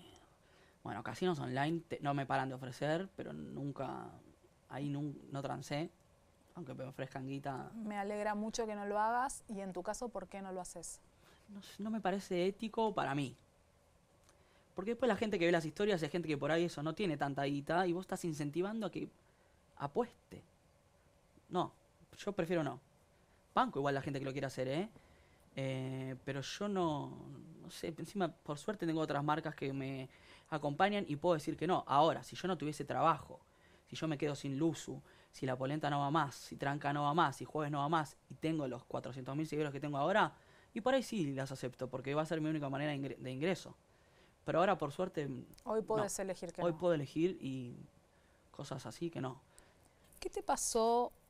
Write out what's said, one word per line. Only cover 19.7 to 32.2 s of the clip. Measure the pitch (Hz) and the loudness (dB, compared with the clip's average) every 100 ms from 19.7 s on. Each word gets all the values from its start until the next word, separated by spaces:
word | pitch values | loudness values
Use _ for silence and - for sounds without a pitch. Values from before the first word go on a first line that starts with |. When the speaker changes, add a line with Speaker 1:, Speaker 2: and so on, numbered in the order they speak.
| - | -8
Speaker 1:
apueste. | 143 - 240 - _ - - _ _ _ _ _ _ _ _ - - | -2 0 0 -4 _ -18 -18 _ _ _ _ _ _ _ _ -20 -4
No, | 180 143 - _ _ - - | -2 -2 -4 _ _ -20 -8
yo | - | -6
prefiero | 196 165 175 | -2 2 2
no. | 143 127 - _ _ _ _ _ _ | 2 -2 -12 _ _ _ _ _ _
Banco | - 254 160 | 2 2 2
igual | 143 | 0
la | 139 | 0
gente | 139 139 | 0 -2
que | |
lo | 135 | -2
quiere | 135 135 | -2 -4
hacer, | - 131 | -2 -2
¿eh? | 143 220 - - - - - - - | 0 -2 -8 -20 -20 -20 -20 -12 -4
Eh, | 135 131 131 131 131 127 | -2 -2 -4 -4 -6 -6
pero | - 139 | -4 -4
yo | 131 - 202 | -4 -4 -2
no, | 196 170 147 135 - - 143 - 165 | 2 2 0 -4 -8 -12 -14 -14 -16
no | - | -14
sé, | - 175 160 | -8 -6 -6
encima | 170 202 170 | -6 0 -2
por | - - 143 | -2 -6 -4
suerte | - 208 165 | -4 -2 0
tengo | 160 | 0
otras | 156 143 | 2 2
marcas | 147 156 160 - | 2 2 0 -4
que | 139 | -4
me | 139 135 135 131 - - - - | -2 -4 -6 -8 -14 -20 -20 -6
acompañan | 156 143 143 196 202 196 | -2 0 4 4 4 0
y | 147 | 0
puedo | 175 | 4
decir | 160 143 165 | 4 2 -2
que | 160 | 2
no. | 165 - | 2 4
Ahora, | 135 160 135 | 6 8 6